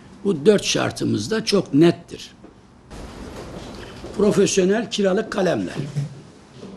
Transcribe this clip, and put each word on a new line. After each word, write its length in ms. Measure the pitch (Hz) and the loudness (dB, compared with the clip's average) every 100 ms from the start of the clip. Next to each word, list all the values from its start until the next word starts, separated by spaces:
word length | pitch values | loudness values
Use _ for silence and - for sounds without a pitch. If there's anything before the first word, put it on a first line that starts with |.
| - - | -20 -4
Bu 220 | 196 165 160 | 0 0 0
dört 180 | 202 | -2
şartımız 680 | - 151 123 - 123 113 104 | -2 -2 -4 -4 -4 -2 -2
da 140 | 220 | -4
çok 300 | 220 196 - | -2 -2 0
nettir. 560 | 139 170 165 - - - - - - - - - - - - - - - - - - - - - - | 4 4 2 -6 -16 -16 -18 -20 -20 -20 -20 -18 -16 -14 -14 -14 -12 -12 -12 -12 -12 -14 -14 -8 2
Profesyonel 720 | 208 180 196 - 185 214 214 | 4 6 6 6 4 4 0
kiralık 420 | - 196 185 - | 2 4 2 0
kalemler. 420 | 208 185 127 87 - 143 147 139 - - - - 123 - | 0 2 2 0 -4 -4 -4 -4 -8 -18 -20 -20 -18 -16